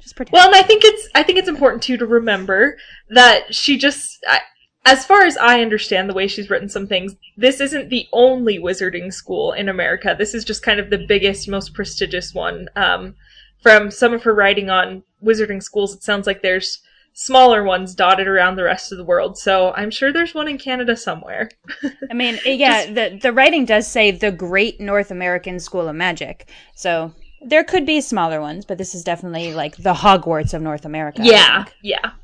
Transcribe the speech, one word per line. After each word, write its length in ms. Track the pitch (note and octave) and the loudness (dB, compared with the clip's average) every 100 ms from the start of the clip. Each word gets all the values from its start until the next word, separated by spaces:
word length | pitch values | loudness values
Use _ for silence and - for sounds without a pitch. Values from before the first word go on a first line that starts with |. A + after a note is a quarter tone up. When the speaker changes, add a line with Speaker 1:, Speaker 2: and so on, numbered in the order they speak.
Speaker 1:
Just 160 | - - | -20 -14
pretend. 160 | B3 | 4
Speaker 2:
Well, 140 | E4+ F#4 | 8 8
and 80 | G4 | 8
I 60 | |
think 200 | F#4+ G#4+ | 6 6
it's, 240 | G#4+ G#4+ - | 6 4 -2
I 80 | - | 0
think 160 | G#4+ F#4 | 2 0
it's 100 | F#4 | 0
important, 340 | D#4 C4+ A#3 | 0 0 0
too, 140 | - B3 | -6 -4
to 100 | A#3 | 0
remember 680 | A#3 A3+ G3+ F#3+ F#3+ C4+ - - - _ | 0 0 -4 -2 0 0 -2 -20 -20 _
that 440 | A3+ B3 G#3 - | 6 8 6 0
she 240 | - - C#4 | -6 -2 0
just, 400 | C#4 C#4 - - - | 0 -2 -12 -12 -2
I, 120 | - - _ _ _ | -2 -2 _ _ _
as 200 | C4 C4+ - | 4 4 6
far 160 | G4 | 6
as 140 | F4+ - | 6 4
I 240 | A#3 A#3+ | 2 4
understand 480 | A3+ G#3+ - F#3+ G3 | 2 -2 -2 -2 -2
the 40 | |
way 120 | F#3+ G3 | -2 -4
she's 240 | G#3 G3+ | -6 -4
written 180 | G3 G3+ | -4 -4
some 200 | G#3 G3 | -10 -4
things, 260 | F#3+ F#3+ F#3+ _ - | -4 -6 -14 _ 0
this 240 | B3 C4+ | 0 0
isn't 280 | C#4 D4 C4 | -4 -6 -6
the 160 | A#3+ - | -8 -4
only 460 | - B3+ C4 A#3 G3 | 2 4 4 -2 -2
wizarding 540 | F3 F#3 F#3 F3 F3+ | -4 -4 -4 -6 -12
school 400 | - - F#3 D3 | -14 -10 -4 -4
in 160 | - G3 | -4 -6
America. 480 | F#3+ E3+ F3 G3+ - | -2 -2 -2 -4 -4
This 160 | G#3 | -4
is 100 | A#3 | -6
just 200 | G#3+ G#3 | -8 -8
kind 160 | - G3+ | -2 -4
of 100 | G3 | -2
the 160 | G3 - | -6 -2
biggest, 420 | G#3 G3 G3 - | 0 0 -4 -8
most 240 | G3 F#3+ | -8 -10
prestigious 640 | - G3 - F#3 F3+ F3+ | -12 -12 -8 -6 -6 -10
one. 340 | F3 E3+ F3 F3+ | -8 -8 -8 -12
Um, 400 | - F#3 F3+ F#3 - _ _ _ _ | -4 -2 -2 -6 -18 _ _ _ _
from 280 | A#3 G#3+ G#3 | 6 6 4
some 200 | - A#3+ | 0 0
of 120 | A#3 | 0
her 100 | A#3 | 0
writing 340 | G#3 G3+ G3+ G3 | 2 2 2 0
on 340 | F#3 F#3 F#3+ _ _ | -2 -2 -6 _ _
wizarding 380 | G#3 A3 G#3 G3 | -2 0 0 -6
schools, 320 | - G#3 G3+ | -8 -4 -4
it 80 | G3 | -6
sounds 240 | - G3+ G3+ | -4 -4 -2
like 160 | G3 | -4
there's 380 | A3+ G#3+ F#3 - _ _ _ | -2 -2 -4 -12 _ _ _
smaller 500 | - - C4 B3+ A3 | -14 2 6 8 6
ones 280 | G3 F#3 F#3+ | 2 -2 -4
dotted 320 | F#3 F#3 F#3+ F#3+ | -2 2 2 2
around 260 | F#3+ F3+ | 2 2
the 80 | F#3+ | 0
rest 300 | F3 F#3 - | -2 -2 -8
of 40 | F#3 | -14
the 80 | |
world. 320 | E3+ F3 F#3 F#3+ | -2 -2 -2 -6
So 360 | - F#3+ F#3 | 0 2 0
I'm 160 | - G#3 | -2 -8
sure 220 | G#3+ C4+ | -4 -2
there's 200 | D#4 E4+ | -2 -4
one 140 | D#4 D4+ | -6 -8
in 80 | C#4 | -8
Canada 400 | C#4 B3+ A#3+ A3+ | -8 -6 -4 -4
somewhere. 540 | - E3 - - A3+ _ _ - | -6 -10 -10 -10 -10 _ _ -12
<laughs> 300 | C#4+ - C4+ | -12 -12 -12
Speaker 1:
I 40 | |
mean, 240 | A#3+ B3 A3+ B3 | -6 -6 -4 -4
yeah, 380 | C4+ C4+ A3+ E3+ | 0 2 2 -2
Speaker 2:
Just 80 | |
Speaker 1:
the, 240 | G#3+ G#3+ G3 | -4 -4 -4
the 120 | B3 | -2
writing 320 | A#3 C#4 E4 B3 | 4 4 4 2
does 200 | G#3+ G#3+ | 0 0
say 260 | A#3+ G#3 | 0 0
the 180 | F3+ G#3 | 2 -4
Great 500 | F3 F3+ F#3 A3 - | -4 -4 -2 -2 -6
North 300 | G3+ G3+ G3+ | -4 -4 -4
American 480 | F#3 F3+ F3+ F3+ F3+ | -6 -4 -4 -6 -12
School 300 | E3+ F#3 E3 | -8 -6 -6
of 80 | D3+ | -4
Magic. 520 | F3+ E3 - - - - _ _ | -4 -4 -10 -14 -20 -20 _ _
So 360 | F#3 E3 E3 - - - | -4 -4 -4 -14 -20 -20
there 220 | B3+ D4+ | -2 0
could 200 | D#4 F#4 | 0 -2
be 160 | C#4+ D4+ | 0 -4
smaller 400 | C4 G#3 E3 D#3 | -2 -4 -2 -4
ones, 240 | D3+ E3 | -8 -12
but 140 | G3+ F3+ | -12 -12
this 160 | - | -10
is 80 | F3+ | -10
definitely, 500 | E3+ E3+ F3+ E3 E3+ | -8 -8 -8 -10 -8
like, 240 | D#3 D3+ - | -8 -10 -4
the 160 | F#3 | -2
Hogwarts 600 | G3+ G#3 F#3+ E3+ D#3 D#3 | 2 4 2 2 -4 -4
of 80 | E3 | -6
North 220 | D#3 D3+ D#3+ | -8 -10 -10
America, 340 | D#3 D3+ D#3 | -10 -10 0
I 40 | A3+ | 4
Speaker 2:
Yeah, 380 | G#3+ D#3 E3+ | 6 6 2
Speaker 1:
think. 120 | G3+ _ | -4 _
Speaker 2:
yeah. 280 | G3+ - A3 - | -8 -6 -8 -12